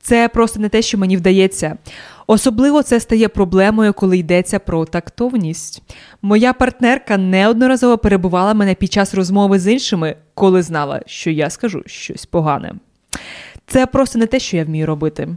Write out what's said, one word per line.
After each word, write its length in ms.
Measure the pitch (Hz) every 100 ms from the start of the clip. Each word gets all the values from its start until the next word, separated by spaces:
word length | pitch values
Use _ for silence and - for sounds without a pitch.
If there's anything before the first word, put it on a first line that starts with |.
Це 260 | - 233 233
просто 300 | 233 226 226
не 100 | 208
те, 120 | 220
що 160 | 226 208
мені 200 | 190 190
вдається. 600 | 175 190 190 - 160 156 - - - - -
Особливо 560 | 214 262 220 277 294
це 160 | 269 240
стає 280 | - 220 220
проблемою, 680 | - 190 190 196 220 214
коли 240 | 196 190 185
йдеться 420 | 165 175 185 202
про 260 | - 165 160
тактовність. 960 | 175 - - 240 247 165 165 - - _ - - -
Моя 320 | 202 208 247
партнерка 640 | 254 254 - 240 262 - 202
неодноразово 800 | 185 185 202 233 254 262 247 233
перебувала 560 | 220 196 180 180 190
мене 220 | 214 196 185
під 180 | 196
час 200 | - 196
розмови 460 | 196 180 196 202 196
з 140 | 180
іншими, 420 | 254 - 185 160 - _
коли 280 | - 196 185
знала, 400 | 170 160 143 143 -
що 240 | - -
я 180 | 156 147
скажу 340 | - 240 185 -
щось 400 | - - - -
погане. 480 | 175 156 139 - - _ _ _ - - - - - _
Це 180 | 262 262
просто 340 | 269 262 233
не 60 | 226
те, 140 | 262
що 180 | - 175
я 60 | 156
вмію 200 | 156 156
робити. 420 | 151 156 151 147